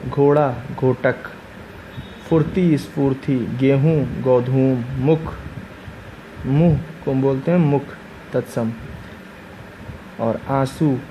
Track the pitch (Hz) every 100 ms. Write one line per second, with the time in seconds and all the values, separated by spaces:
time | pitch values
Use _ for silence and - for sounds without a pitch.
0 | 131 139 143 143 143 120 - 170 131 123
1 | 127 123 - - - - - - - -
2 | - - - 165 147 190 180 147 - -
3 | 139 131 - 131 113 120 131 139 156 156
4 | 123 107 127 123 123 135 131 127 120 135
5 | 135 160 160 - - - - - - -
6 | - - - - - 143 170 143 - -
7 | - 135 139 135 135 175 151 139 139 -
8 | - - - 127 - - 113 117 - -
9 | - - - - - - - - - -
10 | - - 113 107 - 135 135 - 156 127
11 | -